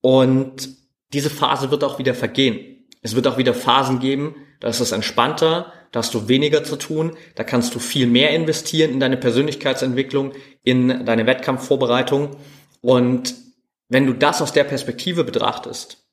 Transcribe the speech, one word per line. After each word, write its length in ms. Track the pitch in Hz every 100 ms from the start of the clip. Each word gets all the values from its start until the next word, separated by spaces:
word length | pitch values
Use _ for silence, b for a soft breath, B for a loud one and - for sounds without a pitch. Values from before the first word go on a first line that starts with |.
Und 680 | 131 131 131 131 131 - - - _ _ _
diese 180 | 143 143
Phase 400 | - 143 139 135
wird 140 | 139
auch 140 | 143 -
wieder 160 | 131
vergehen. 720 | 123 123 - 135 107 - - _ _
Es 120 | 110
wird 120 | 113 127
auch 120 | 120
wieder 160 | 127
Phasen 460 | 120 131 127 127 127
geben, 340 | 131 139 147 156 B B
da 80 | -
ist 120 | 110
es 120 | 120
entspannter, 800 | 98 - - 123 160 160 165 175 B B
da 80 | 120
hast 140 | 113
du 140 | 117 104
weniger 360 | 131 147 151
zu 120 | 147 143
tun, 400 | - 156 160 160 B -
da 80 |
kannst 300 | - 123 117
du 40 | 120
viel 280 | - 143 123
mehr 240 | 120 147
investieren 640 | 156 160 151 - 160 156
in 80 | 131
deine 160 | 131 -
Persönlichkeitsentwicklung, 1160 | 123 117 151 - 139 131 131 123 135 139 139 135 B B
in 420 | - 127 127 127
deine 220 | 117 113 117
Wettkampfvorbereitung. 1080 | 127 - 131 - 135 127 123 127 139 143 - B B B B
Und 540 | 123 127 123 127 127 - - _ _ _ _
wenn 180 | 127 135
du 60 |
das 300 | 120 147 147
aus 100 | 147
der 120 | 156
Perspektive 600 | 143 131 - 117 - 170
betrachtest 800 | 127 113 110 - - - - - _